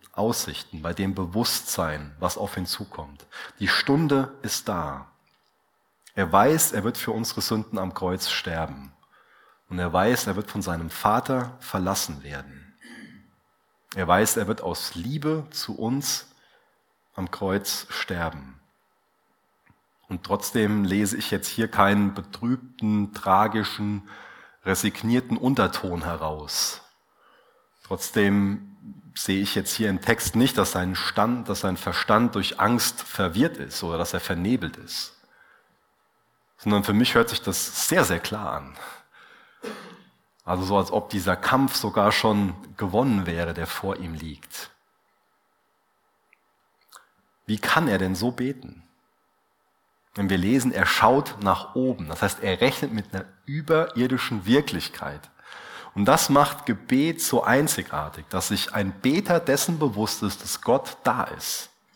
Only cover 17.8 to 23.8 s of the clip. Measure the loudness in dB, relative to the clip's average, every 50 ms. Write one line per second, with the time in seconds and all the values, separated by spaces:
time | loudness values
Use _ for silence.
17.8 | -8 -8 -8 -8 -6 -6 -4 -4 -4 -4 -6 -8 -14 -16 -20 -20 _ _ _ _
18.8 | _ _ _ _ _ _ _ _ _ _ _ _ _ _ _ _ _ _ _ _
19.8 | _ _ _ _ _ _ -10 -10 -2 -2 -2 -2 -2 -2 0 2 2 4 4 2
20.8 | 2 2 4 2 2 2 0 -2 -2 -2 -2 -2 -2 -4 -2 -2 -2 0 4 4
21.8 | 6 6 6 4 4 2 0 -4 -8 -12 -10 -6 -2 -2 -2 -2 -4 -12 -10 -4
22.8 | 0 0 2 2 0 -2 -4 -6 2 4 4 6 4 4 2 -2 -2 -2 -4 -4